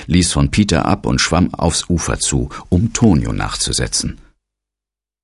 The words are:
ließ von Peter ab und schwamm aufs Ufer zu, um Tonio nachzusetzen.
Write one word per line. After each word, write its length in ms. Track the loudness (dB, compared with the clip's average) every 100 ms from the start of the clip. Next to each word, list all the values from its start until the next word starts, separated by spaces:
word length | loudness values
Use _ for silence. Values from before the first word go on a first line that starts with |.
| 0
ließ 240 | 2 2
von 180 | 2 2
Peter 340 | 2 2 2 0
ab 200 | 0 0
und 140 | -2
schwamm 340 | 2 2 2
aufs 360 | 0 -2 -2 -2
Ufer 300 | -2 -2 -4
zu, 300 | -2 -2 -4 -8 -2
um 240 | 0 0
Tonio 400 | 2 4 4 0
nachzusetzen. 840 | -4 -4 -4 -4 -4 -4 -4 -6 -10 -16 _ _ _ _ _ _ _ _ _